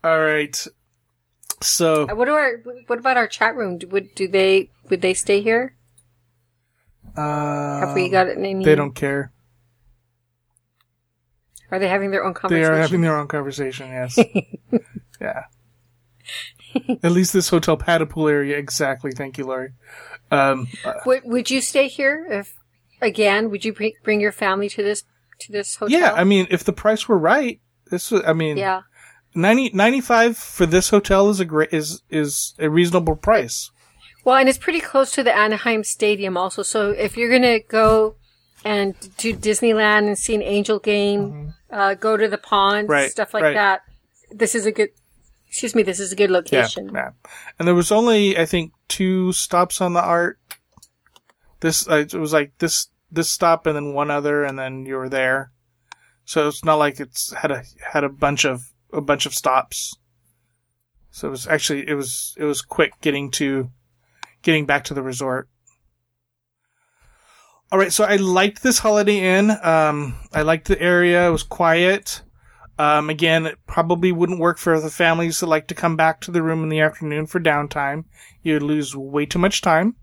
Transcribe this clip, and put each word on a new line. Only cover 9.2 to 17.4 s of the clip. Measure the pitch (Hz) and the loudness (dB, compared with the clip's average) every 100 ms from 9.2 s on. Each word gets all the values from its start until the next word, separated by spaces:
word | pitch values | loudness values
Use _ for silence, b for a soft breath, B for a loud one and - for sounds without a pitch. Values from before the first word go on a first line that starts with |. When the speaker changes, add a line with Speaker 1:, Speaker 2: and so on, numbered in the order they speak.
| 139 _ _ _ _ _ _ _ _ _ _ _ _ _ _ _ _ _ _ _ _ _ _ - _ | -6 _ _ _ _ _ _ _ _ _ _ _ _ _ _ _ _ _ _ _ _ _ _ -20 _
Speaker 2:
Are | 185 | -2
they | 190 | 0
having | 196 196 | 0 0
their | 196 | -2
own | 190 | -2
Speaker 1:
They | 175 | -4
Speaker 2:
conversation? | 190 165 160 | 0 2 4
Speaker 1:
are | 160 | 4
having | 160 175 | 2 2
their | 165 151 | 2 0
own | 147 | -2
conversation, | 151 139 135 135 127 131 | -4 -6 -6 -8 -8 -12
yes. | 127 127 123 | -8 -2 2
Speaker 2:
<laughs> | - 202 - - _ 240 - 202 _ _ | 2 2 -6 -16 _ -4 -4 -20 _ _
Speaker 1:
Yeah. | - - - _ _ _ _ _ _ _ B B B B B 262 - 254 | -8 -8 -14 _ _ _ _ _ _ _ B B B B B -8 -4 -2
At | 170 | 2
least | 175 180 | 2 2
this | 190 | 0